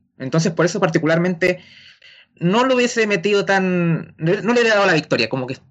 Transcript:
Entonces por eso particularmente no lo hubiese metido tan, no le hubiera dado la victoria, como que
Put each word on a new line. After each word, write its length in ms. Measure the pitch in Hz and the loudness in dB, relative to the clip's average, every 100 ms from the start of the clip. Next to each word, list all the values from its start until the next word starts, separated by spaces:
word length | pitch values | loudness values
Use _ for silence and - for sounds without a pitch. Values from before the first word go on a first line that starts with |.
| _ _ | _ _
Entonces 320 | 131 165 175 | -4 0 0
por 160 | 165 170 | 0 -2
eso 120 | 208 | 0
particularmente 880 | 185 165 151 165 180 170 185 180 - - - _ - - _ _ | 0 0 0 0 0 0 -2 -2 -10 -20 -20 _ -20 -20 _ _
no 280 | 170 220 | 0 2
lo 120 | 262 254 | 2 2
hubiese 320 | 240 226 214 | 0 0 0
metido 360 | 202 196 202 190 | 0 0 0 2
tan, 680 | 196 185 180 170 160 - - | 0 0 0 0 -2 -4 -6
no 360 | 160 202 190 | -2 0 0
le 80 | 240 | 0
hubiera 140 | 226 208 | 2 2
dado 100 | 196 | 2
la 80 | |
victoria, 360 | 160 - 123 113 | 0 0 -2 -2
como 180 | 131 123 | -4 -8
que 100 | - _ | -12 _